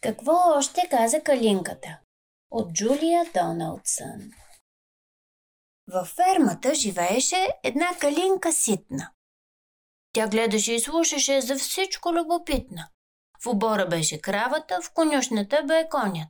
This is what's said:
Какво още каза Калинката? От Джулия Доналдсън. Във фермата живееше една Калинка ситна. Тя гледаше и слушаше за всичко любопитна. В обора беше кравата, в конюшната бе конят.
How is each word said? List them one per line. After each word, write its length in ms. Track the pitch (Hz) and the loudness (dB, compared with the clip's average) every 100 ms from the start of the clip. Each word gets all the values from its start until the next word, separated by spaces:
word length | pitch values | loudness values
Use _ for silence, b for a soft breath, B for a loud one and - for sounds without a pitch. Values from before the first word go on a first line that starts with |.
| 233 | -4
Какво 280 | 220 226 339 359 294 | -4 2 4 6 4
още 300 | 269 - 359 | 2 -2 0
каза 280 | 269 226 302 | 2 4 2
Калинката? 760 | 302 269 220 190 170 - - 160 _ _ _ _ _ | 2 2 4 2 -2 -10 -14 -18 _ _ _ _ _
От 220 | - 175 | -8 -4
Джулия 520 | 165 214 285 320 339 339 | -2 2 2 2 2 2
Доналдсън. 960 | 185 170 165 156 - - - - 214 196 - - - _ _ _ _ _ _ _ _ _ _ _ _ - | 0 -2 -2 -6 -6 -6 -6 -8 -14 -18 -20 -20 -20 _ _ _ _ _ _ _ _ _ _ _ _ -6
Във 200 | 185 180 | -6 -6
фермата 680 | - 359 381 247 165 262 220 | 0 2 4 4 2 -2 0
живееше 720 | 214 180 175 220 - 359 381 - | -2 -2 0 2 0 0 0 -2
една 260 | 254 240 349 349 | -4 -2 -2 0
Калинка 520 | 294 294 381 381 339 | 0 2 2 2 0
ситна. 580 | 330 - 202 _ - - _ _ _ _ _ _ _ _ _ _ | 0 0 -2 _ -10 -10 _ _ _ _ _ _ _ _ _ _
Тя 140 | 220 220 | -4 0
гледаше 460 | 214 226 214 214 | 0 0 0 0
и 60 | 233 | -2
слушаше 600 | 226 330 320 294 269 277 | 0 0 0 0 2 0
за 140 | 240 269 | 0 -4
всичко 580 | - - 381 - 349 | -4 -4 -4 -4 -2
любопитна. 760 | 339 320 339 339 269 - 170 - _ _ _ _ _ | -2 0 -2 -2 -4 -4 -14 -16 _ _ _ _ _
В 40 | 233 | -2
обора 380 | 214 220 208 180 | 0 2 2 0
беше 340 | 170 156 151 | 0 0 -4
кравата, 580 | - 202 240 302 311 180 | -4 -2 0 -2 -2 -6
в 100 | 339 | -4
конюшната 720 | - 320 294 254 220 202 294 | 0 2 2 0 -2 0 0
бе 260 | 285 320 320 | 2 0 2
конят. 360 | 294 214 175 156 | -2 -2 -4 -8